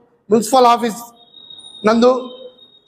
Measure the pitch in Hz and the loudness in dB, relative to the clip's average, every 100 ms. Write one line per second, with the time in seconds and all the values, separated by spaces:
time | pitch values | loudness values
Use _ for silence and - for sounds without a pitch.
0 | _ _ - 226 - 269 240 240 233 190 | _ _ -2 -2 0 2 4 2 -2 -8
1 | - _ _ _ - - - - 208 233 | -16 _ _ _ -20 -20 -20 -6 -2 2
2 | 247 254 - - - - _ _ | 2 0 -6 -16 -20 -20 _ _